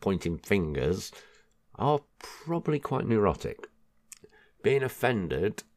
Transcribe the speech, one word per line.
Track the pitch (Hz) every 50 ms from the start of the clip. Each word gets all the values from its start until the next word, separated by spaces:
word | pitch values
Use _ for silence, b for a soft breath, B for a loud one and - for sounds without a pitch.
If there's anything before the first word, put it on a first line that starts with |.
pointing | - 101 98 87 - 85 85 80
fingers | - - 101 98 85 78 76 - - 76 90 101 - - B B B B B B B B B B _ _ -
are | - 110 139 151 143 - _ _ _
probably | - - - - - 160 170 170 - - 151 147
quite | - - 135 131 -
neurotic. | - 113 107 104 92 73 - - 57 - - - - _ _ _ _ _ _ _ _ - - b b b b b b b b
Being | - - 135 139
offended | 131 123 - - - 127 123 104 90 73 76 76 90 107 110 - - _ _